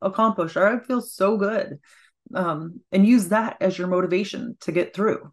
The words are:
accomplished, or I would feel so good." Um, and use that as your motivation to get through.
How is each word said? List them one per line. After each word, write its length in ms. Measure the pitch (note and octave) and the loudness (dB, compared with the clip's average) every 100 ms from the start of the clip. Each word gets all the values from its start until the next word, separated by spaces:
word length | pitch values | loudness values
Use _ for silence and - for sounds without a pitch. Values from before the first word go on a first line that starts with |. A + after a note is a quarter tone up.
accomplished, 560 | G3 F#3+ A3 F#3+ E3 E3 | -4 0 0 0 -2 0
or 100 | G3 | 2
I 80 | |
would 120 | A#3+ - | 0 -2
feel 160 | B3+ | -4
so 340 | A#3+ - G3 A3 | -4 -2 0 2
good." 440 | G3 A3 - C#3 _ _ _ _ - | 0 -2 -4 -10 _ _ _ _ -10
Um, 460 | - F3+ D#3 E3 F3 - | -4 -2 -4 -8 -12 -2
and 140 | F#3+ G#3 | 4 6
use 220 | B3 F3 | 6 4
that 300 | G#3+ A3+ - | 0 0 -2
as 160 | F#3 F3+ | -2 -2
your 120 | F3+ | -2
motivation 680 | F3+ F#3 F3+ G3+ G3 - - | 0 2 0 -2 -8 -10 -10
to 120 | - | -4
get 220 | F3 - | -2 -2
through. 360 | - G#3+ - - | -2 -2 -2 -6